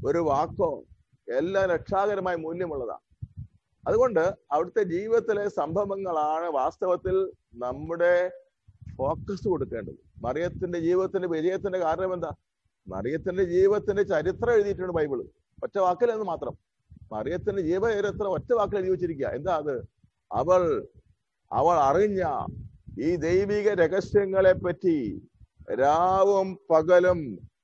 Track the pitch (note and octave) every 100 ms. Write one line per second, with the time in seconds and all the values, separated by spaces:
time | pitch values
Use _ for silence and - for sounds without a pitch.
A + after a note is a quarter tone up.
0 | A#2 D#3+ D#3+ C#3 E3 C3+ E3+ B2+ - _
1 | _ _ - B2 E3+ G3 F#3+ D#3+ - F#3+
2 | G3+ G3 F#3 E3+ D#3+ E3+ F3 C#3+ A#2 D2
3 | _ _ - - - _ _ _ - G#3
4 | B3+ F3+ E3+ - _ D3 F3+ A3+ F#3+ E3+
5 | A3 A#3 A3+ G3+ G3+ G3 D3+ F3 G3+ G3
6 | F#3+ D#3+ D3+ D#3 E3+ C#3+ C#3 - F#3 F3
7 | F#3 F#3+ F#3+ - _ A#2+ B2 C3+ D#3 E3+
8 | F3 F3 F3+ F3+ _ _ - _ - -
9 | C3+ E3 - G3 G#3+ D#3+ C3 A2+ G2+ C2+
10 | _ - A2+ C#3 F3 E3+ F3 F3 E3 F3+
11 | F#3+ F#3 F3+ D#3+ E3 F#3 F#3+ F#3 E3 E3+
12 | F#3 F3+ E3 - _ _ _ _ - F#2
13 | A2+ D#3 F#3+ F3+ F3+ F3+ G3 G#3 G3+ G3+
14 | G3 E3 D#3+ - A#3 A3+ G3+ F3+ F#3 E3
15 | D3+ B2 - _ _ - B2 G3+ F#3 F3+
16 | A#3+ A3 G3+ D#3+ E3+ - _ _ _ -
17 | - G#2+ B2 F3 G#3 G3 D#3+ F#3 A3+ G#3
18 | G3+ E3+ G3+ E3 - A#3 G3+ G3+ F#3 F#3
19 | F3 D3 B2 B2 E3 E3 D3 B2+ - _
20 | _ _ _ G#2+ D3+ F#3 E3+ B2 - -
21 | _ _ _ _ _ A2 D3+ E3+ C#3 D#3+
22 | G#3+ G3 E3 B2+ - - - - - -
23 | C#3+ F3 D#3 F#3 G3+ G#3 G#3 F#3+ D#3+ F#3+
24 | G3 G3+ G3 F#3+ F#3+ F#3 F3+ E3+ F#3 D#3
25 | A2 - - _ - _ - G#2+ C#3 D#3
26 | F3+ F#3+ G3 G3 F#3+ F3+ _ D#3+ D#3+ F3+
27 | F3+ F3+ C#3 F#2+ - _